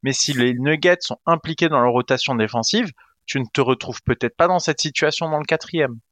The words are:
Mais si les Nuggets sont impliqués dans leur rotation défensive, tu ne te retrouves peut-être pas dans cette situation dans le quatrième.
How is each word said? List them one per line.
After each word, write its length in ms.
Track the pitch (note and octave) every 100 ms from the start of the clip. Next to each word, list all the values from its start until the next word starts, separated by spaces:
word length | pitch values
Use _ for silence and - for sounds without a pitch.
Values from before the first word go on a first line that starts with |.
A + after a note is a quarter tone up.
Mais 100 | C#3
si 180 | C3+ -
les 220 | C3+ B2
Nuggets 460 | A#2+ C3+ D#3 F3+ F3+
sont 160 | - A#2+ -
impliqués 420 | E3 - D#3+ E3+
dans 140 | D3
leur 100 | A#2+
rotation 420 | A#2+ B2 C3 - B2
défensive, 540 | G#2+ A#2 A2+ G#3+ G#3+ - _ _ -
tu 160 | D3
ne 40 | B2
te 60 | -
retrouves 420 | B2+ B2+ - A#2+ -
peut-être 320 | A#2+ A#2+ _
pas 100 | E3+
dans 120 | F3+
cette 200 | D#3+ D3+
situation 500 | D#3 - D3+ D3+ D#3+
dans 100 | D3+
le 60 | D3+
quatrième. 540 | D#3+ - E3+ C#3 A#2 _